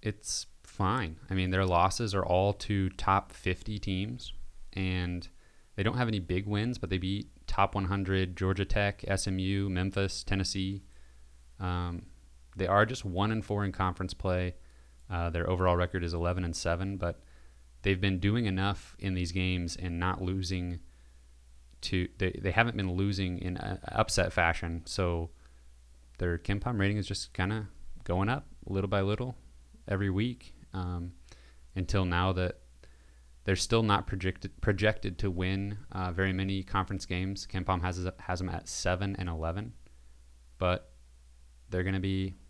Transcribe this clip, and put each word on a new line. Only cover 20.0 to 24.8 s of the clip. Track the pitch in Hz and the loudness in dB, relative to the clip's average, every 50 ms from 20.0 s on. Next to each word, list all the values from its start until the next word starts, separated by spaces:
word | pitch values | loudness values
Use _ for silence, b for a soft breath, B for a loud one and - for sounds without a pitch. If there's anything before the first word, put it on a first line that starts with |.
| 87 92 92 - 95 | 0 0 0 0 -2
losing | 90 95 95 92 87 95 92 87 87 87 82 - b b b b b b b b b b b b b - - - - - - - | -2 0 -2 -2 -2 -2 -2 -2 -4 -6 -6 -10 b b b b b b b b b b b b b -20 -20 -20 -20 -18 -12 -4
to, | - - 92 87 - - - | 0 0 0 0 0 -2 -2
they, | 98 92 - - | -2 -2 -2 0
they | 92 95 85 | -2 2 4
haven't | 113 117 120 - | 4 4 4 2
been | 101 98 92 90 | -2 -2 0 0
losing | 92 98 101 101 95 98 90 90 - | 0 0 0 2 0 0 -2 -2 -2
in | - 90 90 | -4 -4 -4
a, | - - - 92 - - - | -4 -4 -6 -6 -6 -8 -4
upset | - - 110 - - - 92 87 - | 0 0 0 2 4 2 2 2 4
fashion. | - 87 82 82 - - 85 82 82 | 4 4 4 4 2 -2 -4 -4 -6